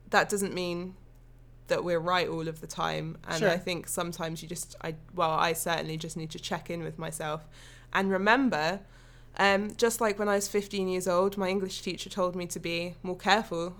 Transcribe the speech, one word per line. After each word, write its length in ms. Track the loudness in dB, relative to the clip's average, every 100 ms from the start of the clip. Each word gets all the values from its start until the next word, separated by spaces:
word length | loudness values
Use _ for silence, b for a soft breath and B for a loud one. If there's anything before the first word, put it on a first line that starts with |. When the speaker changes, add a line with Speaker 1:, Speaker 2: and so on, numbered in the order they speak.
| 2
Speaker 1:
that 180 | 4 4
doesn't 260 | 0 0
mean 400 | -2 -2 -4 -6 -12 -20 -20 -20 -20 -20 -20 -2
that 160 | 0
we're 140 | 2 0
right 280 | 2 2 2
all 200 | -2 -6
of 120 | -8
the 60 | -10
time. 520 | -4 -2 -2 -4 -8 -4
And 120 | 2
Speaker 2:
Sure. 100 | 2
Speaker 1:
I 60 | 2
think 300 | -2 -4 -4
sometimes 540 | -4 -4 -4 -6 -8
you 60 | -8
just, 260 | -10 -10 -10
I, 120 | -10 -10 -8
well, 160 | 0 2
I 220 | 4 2
certainly 440 | 0 -2 -2 -2 -6
just 200 | -6 -8
need 140 | -8
to 80 | -8
check 320 | -6 -6 -4
in 120 | -6
with 160 | -6 -8
myself 480 | -8 -6 -6 -6 -10 B B B B
and 160 | 2 4
remember, 720 | 4 6 6 4 2 2 0 b b b b b 4
um, 360 | 6 6 2 2
just 240 | 2 4
like 180 | 0 2
when 100 | 2
I 60 |
was 140 | 2 2
fifteen 400 | 0 0 -2 0
years 180 | 0 4
old, 280 | 4 4 2
my 100 | 0
English 320 | 0 -2 -4
teacher 280 | -4 -6 -6
told 240 | 0 0 0
me 100 | -6
to 100 | -6
be 360 | -4 -2 -4 -6
more 140 | -6 -2
careful 600 | 2 2 2 -4 -4